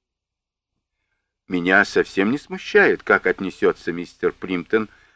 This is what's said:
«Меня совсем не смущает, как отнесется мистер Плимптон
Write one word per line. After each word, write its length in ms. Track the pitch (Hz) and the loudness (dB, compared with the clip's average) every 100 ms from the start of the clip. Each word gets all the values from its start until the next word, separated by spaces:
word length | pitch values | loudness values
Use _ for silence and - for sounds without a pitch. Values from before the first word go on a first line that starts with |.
| _ _ _ _ _ _ _ _ _ _ _ _ _ _ _ | _ _ _ _ _ _ _ _ _ _ _ _ _ _ _
«Меня 360 | 92 85 98 101 | -4 2 2 4
совсем 460 | 95 85 - 101 | 0 0 0 -2
не 60 | 143 | -2
смущает, 640 | - 185 - 208 170 87 | -6 -14 -2 2 2 0
как 240 | - 101 92 | 0 0 2
отнесется 680 | - 95 - 95 82 - | -2 -6 -2 -2 -2 -6
мистер 400 | 85 85 _ 87 | -10 -12 _ -6
Плимптон 580 | - 90 90 82 110 107 _ _ | -6 -8 -8 -2 -4 -4 _ _